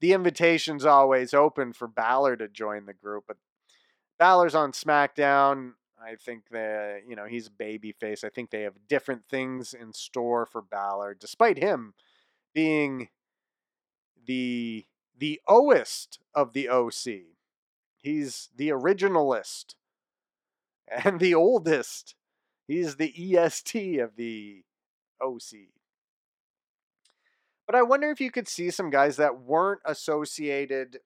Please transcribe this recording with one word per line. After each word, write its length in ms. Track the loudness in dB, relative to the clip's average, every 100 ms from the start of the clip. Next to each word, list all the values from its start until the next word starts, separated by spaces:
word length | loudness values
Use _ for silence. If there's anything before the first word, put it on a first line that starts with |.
"The 120 | 2
invitation's 720 | 4 2 2 4 4 0 0
always 480 | 6 8 8 4 2
open 400 | 4 4 2 -6
for 140 | -8 -12
Balor 500 | -4 0 2 2 0
to 120 | -8
join 380 | -8 -8 -8 -12
the 80 |
group," 300 | -18 -12 -12 -12
but 80 | -20 _ _ _ _ _ _ _ 2
Balor's 380 | 6 6 6 2
on 160 | -2
SmackDown. 1000 | -4 0 2 2 2 2 4 4 2 -6 -18 _ _
I 140 | -20 -18
think 320 | -14 -16 _
that, 520 | -8 -6 -6 -8 -10 -14
you 60 |
know, 120 | -16 -12
he's 200 | -12 -12
a 40 |
babyface. 760 | -12 -10 -10 -12 -12 -10 -8
I 40 | -10
think 220 | -12 -12
they 120 | -8
have 260 | -10 -12 -2
different 360 | -2 -2 -10 -6
things 420 | -8 -6 -8 -12
in 200 | -16 -20
store 520 | -18 -12 -6 -2 -2
for 160 | -4 -10
Balor, 540 | -12 -8 -6 -6 -8
despite 420 | -12 -14 0 2 2
him 360 | 0 -2 -6 _ _ _ _ _ _
being 560 | -2 0 2 0 -4 -12 _ _ _ _ _ _ _ _ _ _ _ -8
the, 580 | -6 -4 -6 -6 -10 -14 _ _ -10
the 240 | -8 -6 6
O-est 680 | 6 8 6 4 -10 -12 -20 _
of 180 | -2 0
the 160 | 0 0
O 220 | 2 2
C. 460 | -4 -10 -10 -14 _ _ _ _ _ _ _
He's 540 | -6 -4 -4 -8 -16
the 140 | -8 -4
originalist 1080 | -2 0 2 2 2 0 -2 -6 -16 -18 -20 _ _ _ _ _ _ _ _ _ _ -14
and 320 | -4 -2 2
the 140 | 4
oldest. 840 | 6 4 4 2 0 -2 -12 -18 -20 _ _ _ _ -8
He's 300 | -4 -4 -4
the 180 | -6 -6
E 200 | 0 2
S 260 | 2 -2
T 360 | -8 -6 -4 -4
of 180 | -4 -6
the 480 | -10 -10 -14 -20 _ _ _ _ _ -10
O 160 | -8 -8
C. 300 | -14 -20 -20 _ _ _ _ _ _ _ _ _ _ _ _ _ _ _ _ _ _ _ 0
But 100 | 2
I 40 |
wonder 300 | 4 2 0
if 100 | -4
you 100 | -6
could 160 | -6 -8
see 220 | -6 -6
some 200 | -4 0
guys 260 | 2 2 2
that 240 | 0 -2
weren't 400 | -2 0 0 -2 -8
associated 1120 | -8 -4 -4 -4 -8 -6 -4 -4 -6 -8 -14